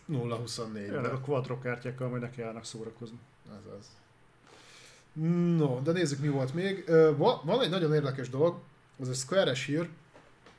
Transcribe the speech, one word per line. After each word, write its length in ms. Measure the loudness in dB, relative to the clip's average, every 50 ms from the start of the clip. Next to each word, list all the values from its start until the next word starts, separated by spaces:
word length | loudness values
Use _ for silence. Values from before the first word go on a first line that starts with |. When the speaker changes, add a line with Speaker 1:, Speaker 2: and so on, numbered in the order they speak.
| -8
Speaker 1:
Nulla 300 | -4 -4 -2 -2 -2 -4
huszonnégy 520 | -6 -6 -8 -8 -8 -8 -8 -8 -8 -8 -6
Speaker 2:
Jönnek 260 | -6 -4 -4 -4 -4
a 60 | -4
Quattro 400 | -4 -2 -2 -2 -2 -2 -6 -6
kártyákkal, 500 | -4 -6 -6 -6 -6 -10 -8 -6 -6 -4
majd 120 | -4 -4
nekiállnak 440 | -6 -8 -8 -8 -8 -8 -8 -10 -12
szórakozni. 540 | -12 -12 -10 -12 -12 -12 -12 -14 -14 -14 -18 -20 -20 _ _ _ -20
Speaker 1:
Azaz. 360 | -18 -18 -16 -16 -16 -16 -18 -20 -20 -20 -20 _ _ _ _ -20 _ _ _ -20 -20 -20 -20 -20 -20 -20 -20 -20 -20 -20 -20 -14 -6 -2 0 2 4 4 4 4 4 4
No, 240 | 4 2 2 0
de 100 | 0 0
nézzük, 280 | 2 2 2 0 0 0
mi 80 | 0 0
volt 260 | 0 0 0 -2 -2
még. 300 | -2 -2 -2 -2 -4 0 6
Ö, 280 | 8 8 8 8 6 6
va-, 240 | 4 4 4 2 0
van 160 | 0 2 2
egy 80 | 2 2
nagyon 240 | 2 2 2 4 2
érdekes 360 | 2 2 0 -2 -4 -6 -6
dolog, 300 | 0 2 2 2 2 0 -10 -20 -20 _ _ _ -12 -8
az 100 | -6 -6
egy 60 | -4
Square-es 500 | -6 -4 0 2 2 2 2 0 -2 -2
hír, 240 | -2 -2 -2 -2 -4 -8 -16 -20 -20 -20 -20 -20 -20 -20 -20 -20 -20 -20